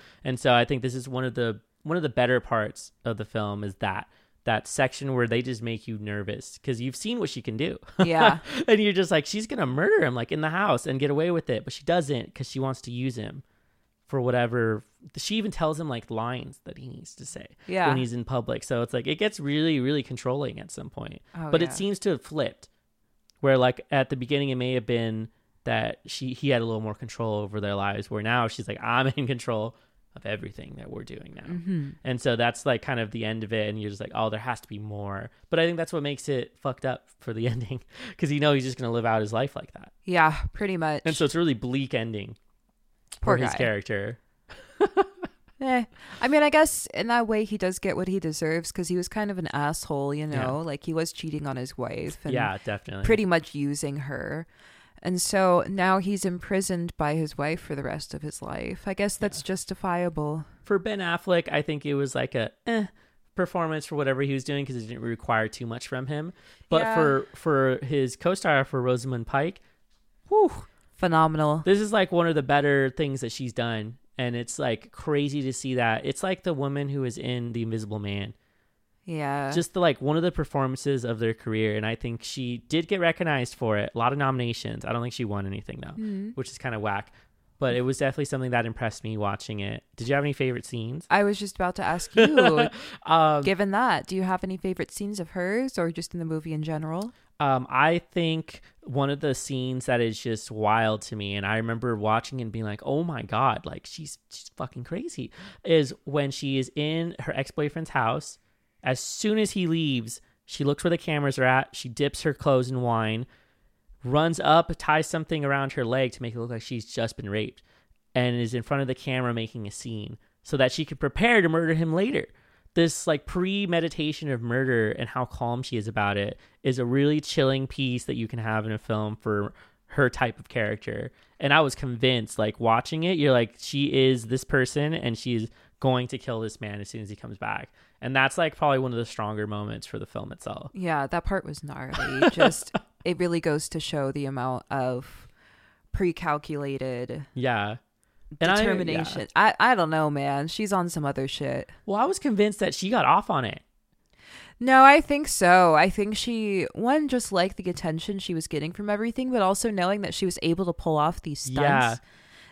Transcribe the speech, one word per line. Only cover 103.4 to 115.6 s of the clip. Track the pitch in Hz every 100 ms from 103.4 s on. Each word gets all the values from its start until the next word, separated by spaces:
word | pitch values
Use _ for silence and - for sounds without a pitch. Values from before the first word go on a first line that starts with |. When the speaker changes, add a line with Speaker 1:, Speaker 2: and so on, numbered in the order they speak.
| 131 -
Speaker 1:
like, | - - -
she's, | - 151 - _
she's | - - -
fucking | - 127
crazy," | 127 185 320 - 113 - 196 -
is | 190 160 135 -
when | - 143 139
she | - 139 135
is | 123 151
in | 151 160 170 -
her | 143
ex-boyfriend's | - 139 - 147 165 160
house. | 139 113 143 - - _ _ _ _
As | - 131
soon | - - 214 220
as | 208
he | 196 170
leaves, | 165 151 123 113 - - _
she | - -
looks | 143 143
where | 139
the | 170
cameras | - 147 143 135
are |
at. | 127 131 -
She | - 127
dips | 113 143 -
her | 156
clothes | 139 147 131 123
in | 131
wine, | 120 113 110 113 127 _ _ _ _ _ _ -
runs | 123 147 165 160
up, | - 160 165 160
ties | - 156 156
something | 165 156 160
around | 143 139